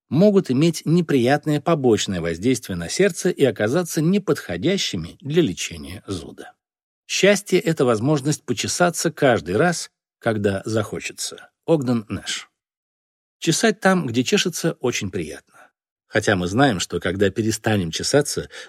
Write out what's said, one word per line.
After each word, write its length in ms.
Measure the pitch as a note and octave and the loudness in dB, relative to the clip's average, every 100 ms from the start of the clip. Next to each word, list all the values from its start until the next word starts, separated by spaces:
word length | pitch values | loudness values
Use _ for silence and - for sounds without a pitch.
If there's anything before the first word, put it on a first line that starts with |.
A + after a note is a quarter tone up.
| - | -2
могут 400 | D3+ G#3 G3 E3+ | 4 6 4 2
иметь 320 | B2+ E3+ D#3+ - | 2 2 0 0
неприятное 760 | E3+ D#3+ C#3 A#2+ D3 D#3 D3 | 2 2 2 4 2 0 -2
побочное 580 | E3+ D#3+ B2+ G#2 - F2+ | 0 2 4 2 0 -4
воздействие 560 | E2 E2 A#2+ B2+ - F2 | -4 -2 0 -2 -4 -8
на 140 | E2 | -4
сердце 400 | - G3 - F3+ | 0 0 0 -2
и 160 | - B2+ | 2 0
оказаться 560 | - G#2+ D#3+ F3 - | 2 0 0 -2 0
неподходящими 1160 | D#3 G3+ F3 - - F2 C3+ F#3+ - F#2 D#2+ - | 2 2 0 -4 -4 -4 -2 -2 -2 -6 -8 -12
для 220 | C3+ E3 | -4 0
лечения 600 | B2 E2 - E2 C#2+ F2+ - | 0 -2 -8 -12 -14 -14 -10
зуда. 460 | F2+ - - - _ _ _ _ _ - | -10 -12 -18 -20 _ _ _ _ _ -8
Счастье — 520 | - F#3+ G3+ - F#3 | 2 4 4 2 0
это 260 | E3 D#3+ B2+ | 2 2 2
возможность 580 | A2 C3 D3+ C3+ D3 | 2 2 0 0 -4
почесаться 680 | - A2+ G2+ - F3 - E3+ | -4 -6 -2 0 0 0 -4
каждый 440 | - C#3 A2 G#2+ G#2 | 2 2 2 0 0
раз, 360 | F3 E3+ - _ _ _ | 0 -2 -8 _ _ _
когда 460 | A#2 G#2+ G2+ G2 - | -2 0 0 -2 -2
захочется. 840 | A2 G#2 E2+ - - - - - _ - | -4 -4 -8 -10 -10 -10 -12 -20 _ 0
Огден 400 | D#3+ B2+ A#2+ G#2 | 0 2 -2 -2
Нэш. 400 | F#2+ - - - _ _ _ _ _ _ _ _ - | -10 -8 -10 -12 _ _ _ _ _ _ _ _ -6
Чесать 440 | - D#3+ A3+ G#3+ | -2 2 2 2
там, 260 | F#3+ F#3 C#3 | 2 2 0
где 160 | A#2 | -2
чешется, 480 | B2 G3+ F#3 - E3 - | 2 2 0 -2 -4 -2
очень 320 | B2 - G2 | -4 -4 -6
приятно. 580 | F#2+ D2+ - _ - - _ _ _ _ | -6 -8 -12 _ -20 -20 _ _ _ _
Хотя 280 | A2 A2 F#2 | -2 2 0
мы 120 | F2 | 0
знаем, 320 | A2 C#3+ F2 | 2 2 2
что 200 | - F2 | -4 -4
когда 300 | F#2 F#2+ G2 | -4 0 0
перестанем 600 | G#2 A2 - A2+ G#2+ E2+ | 0 -2 -2 0 0 -2
чесаться, 580 | - - C#3+ D3 - D2 - | -4 0 2 0 -4 -8 -12